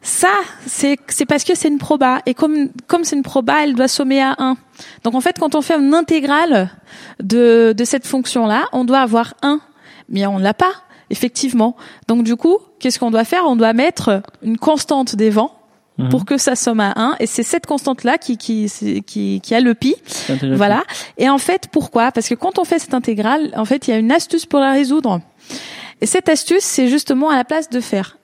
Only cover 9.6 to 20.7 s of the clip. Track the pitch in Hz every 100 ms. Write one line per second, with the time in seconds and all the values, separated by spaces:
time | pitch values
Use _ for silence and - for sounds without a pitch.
9.6 | _ _ - - - 196 196 196 196 214
10.6 | 370 392 _ - _ - 247 - 269 247
11.6 | 220 247 - - - 233 226 233 330 392
12.6 | - _ 254 233 240 226 226 349 339 240
13.6 | 226 226 294 359 - 196 202 _ 220 226
14.6 | - 302 - 277 254 208 220 208 262 -
15.6 | _ _ _ - 131 262 196 277 - 254
16.6 | - 220 202 - 233 - 226 - 320 339
17.6 | - 285 - 254 240 320 - 233 - 220
18.6 | 208 - 208 190 202 214 202 196 - 233
19.6 | 247 226 254 381 - - - 135 135 135
20.6 | 202